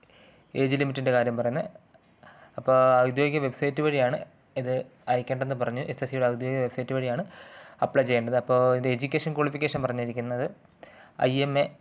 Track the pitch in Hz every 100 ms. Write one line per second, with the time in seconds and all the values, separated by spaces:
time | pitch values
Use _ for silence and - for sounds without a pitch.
0 | _ - - _ _ 131 135 139 139 131
1 | 131 123 120 117 120 143 - - - _
2 | _ _ - - - - - 131 131 127
3 | 127 127 147 151 135 - 143 139 151 143
4 | 123 151 - _ _ - 127 127 - -
5 | - 123 123 131 131 123 117 120 147 127
6 | 135 135 123 120 127 135 123 - 120 131
7 | 127 127 202 - - - - - 120 139
8 | 123 120 117 123 - 127 127 127 127 120
9 | 139 156 160 147 147 143 147 147 127 123
10 | 120 120 120 123 160 - _ _ - -
11 | - - 131 131 143 139 147 -